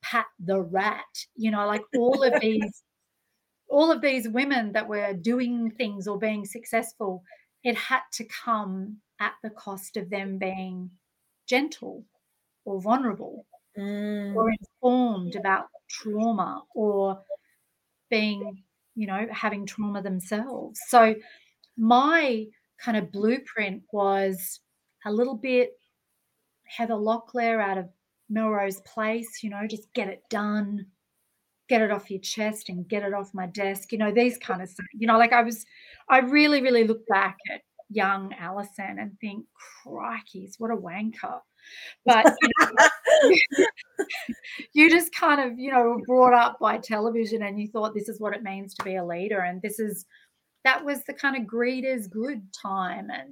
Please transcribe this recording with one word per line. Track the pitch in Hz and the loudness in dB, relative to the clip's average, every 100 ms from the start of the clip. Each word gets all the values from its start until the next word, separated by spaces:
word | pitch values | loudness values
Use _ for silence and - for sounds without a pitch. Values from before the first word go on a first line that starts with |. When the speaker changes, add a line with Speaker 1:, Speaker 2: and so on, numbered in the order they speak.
Speaker 1:
Pat | - 240 - - | -6 -4 -4 -6
the | 180 190 | -2 -2
Rat. | 165 185 208 - - - - - | -2 -2 -2 -4 -10 -16 -16 -6
You | 220 | -2
know, | 208 202 | 0 -2
like, | 208 - 262 | -2 -2 0
all | 240 269 | 2 4
of | 262 | 4
Speaker 2:
<laughs> | - | 4
Speaker 1:
these, | 220 220 208 - _ _ _ _ _ _ _ _ - | 2 0 -2 -8 _ _ _ _ _ _ _ _ 0
all | 285 320 | 4 4
of | 277 | 4
these | 277 262 220 | 2 0 -2
women | 233 277 262 208 | -2 0 0 -2
that | 214 214 | -4 -4
were | 208 202 | -4 -4
doing | 190 196 247 247 240 226 | -4 -2 0 -2 -2 -4
things | 226 220 202 190 | -4 -6 -6 -8
or | 202 | -4
being | 220 208 | -4 -4
successful, | 202 233 - 226 226 - 202 185 - - _ _ | -8 -14 -6 -4 -4 -6 -6 -6 -12 -20 _ _
it | 247 233 | -4 -4
had | - 254 - | -2 -2 -2
to | - | -12
come | 220 - - 220 202 190 196 214 _ - | -12 -10 -4 -4 -4 -8 -10 -14 _ -8
at | 208 - | -8 -6
the | 220 | -12
cost | 214 - 190 - 220 | -14 -14 -14 -12 -10
of | 180 | -8
them | 196 196 190 | -6 -6 -6
being | 190 190 185 185 180 - _ _ _ _ - | -6 -6 -10 -10 -12 -16 _ _ _ _ -2
gentle | 247 302 - 190 185 - _ _ _ _ _ | -2 -2 -6 -14 -16 -20 _ _ _ _ _
or | - 196 | -8 -6
vulnerable | 196 254 247 190 - - - - _ - | 0 0 0 -4 -10 -16 -20 -20 _ -12
Speaker 2:
Mm. | 202 208 208 208 202 | -8 -6 -6 -6 -4
Speaker 1:
or | 202 220 | 0 0
informed | 220 - _ 254 254 247 196 180 190 | 0 -6 _ 2 2 2 0 -4 -4
about | 196 190 - - - | 0 0 -2 -14 -16
trauma | - 220 208 226 208 180 - - | -12 -6 -2 0 0 -2 -6 -10
or | - 214 202 196 190 - 587 _ _ _ _ _ _ _ | -2 0 2 0 -2 -10 -14 _ _ _ _ _ _ _
being, | 220 214 202 202 196 _ _ _ 226 | 0 0 -2 -8 -12 _ _ _ -8
you | 202 | -6
know, | 196 226 | -4 -6
having | 214 220 202 196 | -4 -4 -4 -8
trauma | - 208 202 | -8 -6 -6
themselves. | 196 185 180 214 254 - - - - | -6 -6 -4 -6 -6 -8 -12 -14 4
So | 247 220 220 - - _ _ _ - | 6 8 4 -6 -20 _ _ _ -2
my | 220 247 285 330 285 226 214 - _ _ | 4 4 6 4 2 0 -4 -14 _ _
kind | - 214 | -4 -2
of | 208 | -2
blueprint | 196 214 262 - 226 202 202 - | -2 0 0 -2 -6 -4 -6 -8
was | 208 196 196 196 185 - - _ _ _ _ 214 | -2 0 2 0 -2 -8 -14 _ _ _ _ -4
a | |
little | 214 247 233 | -2 -2 -2
bit | 262 247 247 - _ _ _ _ _ _ _ _ | 0 2 2 -2 _ _ _ _ _ _ _ _
Heather | _ - 226 | _ -8 -4
Locklear | 214 214 226 226 247 233 226 | -2 0 -2 -4 -4 0 0
out | 196 190 | 0 -4
of | 180 _ _ _ - | -6 _ _ _ -8
Melrose | 214 220 208 196 190 | -2 0 0 -2 -6
Place, | - - 214 226 226 - | -10 -6 -4 -4 -6 -10
you | 214 | -10
know, | 202 214 | -8 -8
just | 214 - | -8 -8
get | 247 190 | -6 -6
it | 190 _ | -8 _
done, | 214 208 214 202 202 196 _ _ _ _ _ _ _ - | -4 -2 -2 -2 -6 -10 _ _ _ _ _ _ _ 0
get | 233 | 2
it | 214 | 2
off | 202 - | 0 -6
your | 190 | -10
chest | - - 214 214 - | -8 -6 -4 -6 -10
and | 180 175 | -10 -6
get | 208 | -4
it | 202 | -4
off | 202 196 | -4 -6
my | 190 180 | -8 -8
desk, | 202 196 190 - | -6 -4 -6 -6
you | 220 | -2
know, | 208 | 0
these | 208 247 240 | 4 2 0
kind | - 185 | -4 -6
of | 185 | -8
things. | - 185 | -12 -14
You | 214 226 | -2 4
know, | 226 | 6
like, | 233 | 6
I | 240 | 6
was, | 233 226 - - - - - | 2 -2 -12 -20 -20 -16 2
I | 262 | 4
really, | 247 294 302 294 | 6 6 6 6
really | 254 240 | 4 4
look | 220 220 226 | 4 2 0
back | 196 190 190 - | 2 2 -2 -12
at | 202 - - - | -14 -14 -20 -8
young | 214 190 196 196 | -2 0 0 -4
Alison | - 175 202 202 - 196 196 | -10 -10 -10 -10 -10 -10 -10
and | 208 196 | -12 -10
think, | 214 202 226 _ - - 269 | -12 -12 -14 _ -20 -20 -16
"Crikeys, | 233 233 226 - 190 190 - | -10 -8 -8 -12 -16 -18 -10
what | 226 | -6
a | 220 | -6
wanker." | 180 185 220 - - - - _ - - - - | -6 -8 -8 -8 -10 -10 -14 _ -20 -20 -20 -2
But, | - 240 320 - | 4 8 8 6
you | 294 - | 2 4
know, | - - - - 494 622 523 349 - - - - - - | 4 8 6 6 6 8 8 8 6 4 2 2 -10 -8
<laughs> | - - - - - - - | -8 -8 -10 -12 -14 -16 -2
you | 294 320 | 6 8
just | 339 339 | 8 4
kind | - 330 285 | 0 2 2
of, | 254 240 | 0 -6
you | 269 | 0
know, | 254 | 4
were | 233 233 240 | 4 2 2
brought | 254 254 | 6 8
up | 247 240 - | 8 6 2
by | 220 220 | 0 -2
television | - 214 226 226 220 220 | -2 -2 0 0 -2 -2
and | 202 202 | -4 -6
you | 208 | -6
thought | 220 214 | -4 -4
this | 214 208 | -4 -8
is | 208 | -6
what | 214 | -6
it | 214 | -6
means | 214 190 196 | -8 -10 -12
to | - | -10
be | 196 185 | -6 -6
a | |
leader. | 175 170 202 208 | -4 -6 -4 -2
And | 202 185 | -2 -4
this | 208 208 | -8 -6
is, | 214 208 - _ _ _ _ _ | -6 -6 -12 _ _ _ _ _
that | 262 262 | 0 0
was | 285 269 | -2 -6
the | - | -8
kind | 277 285 262 | -6 -4 -4
of | 208 | -4
greed | 226 240 262 | -2 -2 -2
is | 262 254 196 | -2 -4 -6
good | 214 254 247 190 | -6 -6 -6 -12
time | - 202 190 180 175 202 | -14 -6 -4 -4 -6 -10
and | - 269 | -12 -12